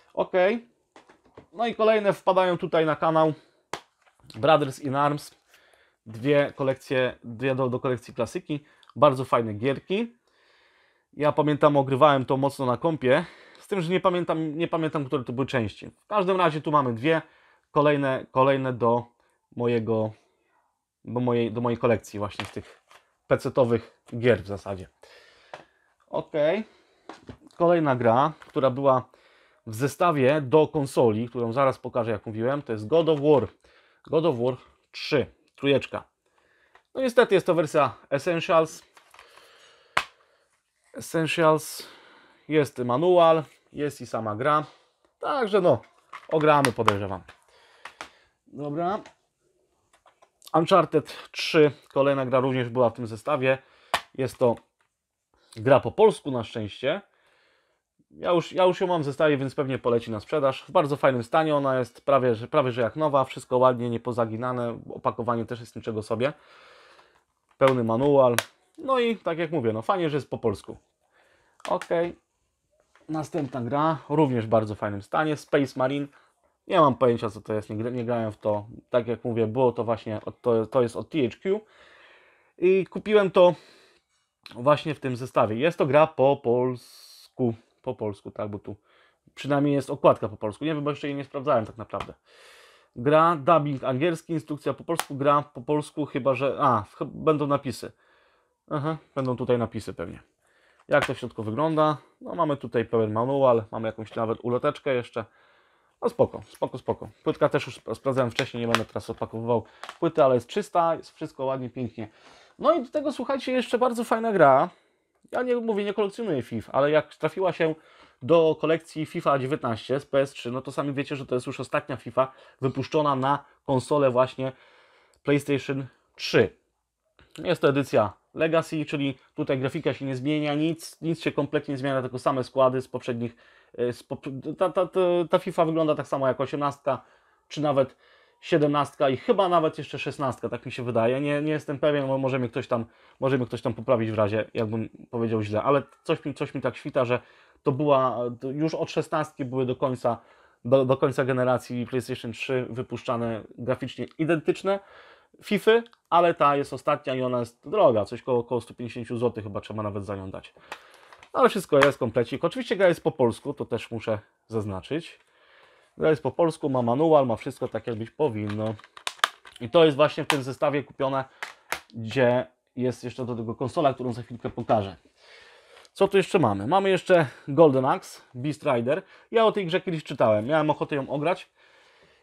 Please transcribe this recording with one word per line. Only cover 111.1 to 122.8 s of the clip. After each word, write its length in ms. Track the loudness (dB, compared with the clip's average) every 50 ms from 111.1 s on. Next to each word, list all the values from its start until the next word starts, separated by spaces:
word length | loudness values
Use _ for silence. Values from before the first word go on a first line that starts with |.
| _
wszystko 300 | -12 -12 -12 -8 -6 -4
ładnie, 260 | -4 -4 -4 -6 -10
pięknie. 380 | -8 -8 -8 -8 -8 -10 -14 -14 _ _ _ -20 -20 -20 -20 _ _ -2
No 140 | 2 2
i 100 | 2 2
do 80 | 0 -4
tego, 220 | -6 -4 -4 -4
słuchajcie, 400 | -6 -6 -6 -4 -4 -4 -2 -2
jeszcze 260 | -2 -2 -2 0 0 0
bardzo 260 | 0 0 0 -2 -2
fajna 280 | -2 -2 -2 0 2
gra. 360 | 6 8 8 8 8 6 4 2 -4 _ _ _ _ _ _ _ _ _ _ -8
Ja 100 | -4 -4
nie 140 | -2 0 -2
mówię, 280 | -2 -2 -2 -2 -2 -2
nie 100 | -2 -2
kolekcjonuję 480 | -2 -2 -2 -2 -6 -4 -2 -2 -2
fif, 280 | -4 -4 -8 -8 -6 -2
ale 180 | 0 2 2 4
jak 240 | 4 2 0 0 -8
trafiła 380 | -6 -6 -4 -2 -2 -2 -2
się 220 | 0 0 0 0 -2 -4 _ _ _ -20 -20 _ _ -8
do 340 | 0 4 4 6 6 4 2 0
kolekcji 460 | 0 0 0 -2 -2 -8 -10 -10 -8
fifa 320 | -8 -6 -2 0 0 0 0
dziewiętnaście 640 | 0 -2 -4 -4 -4 -4 -4 -4 -4 -4 -4 -4
z 60 | -4
P 140 | -2 0 0
S 100 | 0 0
trzy, 200 | -4 -10 -10 -8
no 120 | -8 -8
to 100 | -8 -10
sami 200 | -8 -6 -6 -4
wiecie, 240 | -4 -6 -6 -6 -8
że 100 | -8 -6
to 80 | -4 -4
jest 120 | -4 -4
już 140 | -6 -8 -10
ostatnia 360 | -8 -4 -4 -4 -4 -4 -12
fifa 360 | -10 -10 -4 0 0 0 0 -2 -16 -20 -20 _ -4
wypuszczona 560 | -4 -4 -2 -4